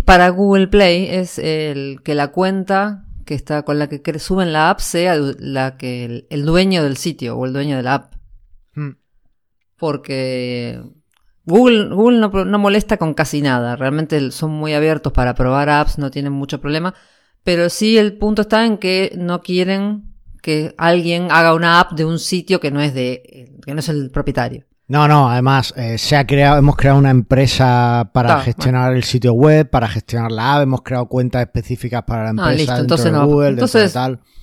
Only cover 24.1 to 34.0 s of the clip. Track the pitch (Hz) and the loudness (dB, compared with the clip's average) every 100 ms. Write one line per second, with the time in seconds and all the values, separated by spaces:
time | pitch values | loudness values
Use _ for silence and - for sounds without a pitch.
24.1 | 143 143 135 120 131 - _ - 143 147 | -6 -4 -4 -6 -8 -18 _ -2 2 6
25.1 | 151 127 123 127 135 - - 117 113 - | 6 4 2 2 2 0 -6 -6 -6 0
26.1 | 147 131 139 139 147 139 143 135 139 139 | 0 2 4 4 6 4 4 4 6 6
27.1 | 127 107 131 135 - 127 123 120 120 117 | 4 4 2 2 2 2 2 2 0 0
28.1 | 127 120 151 131 120 127 127 127 127 120 | 0 2 2 0 -2 0 0 0 0 -2
29.1 | 127 123 117 151 156 151 131 113 110 - | 0 2 4 6 6 2 0 -2 -4 -6
30.1 | 120 113 110 120 147 139 127 - 127 123 | -6 -4 -2 0 2 0 -2 -4 -6 -4
31.1 | 127 127 127 120 - - 120 120 120 - | -2 -2 -2 -4 -6 -6 -8 -6 -6 -6
32.1 | 117 110 110 170 151 147 123 123 170 - | -6 -4 -2 0 0 0 -2 0 0 2
33.1 | 151 143 147 143 127 247 226 202 151 | 2 2 4 2 0 2 2 2 0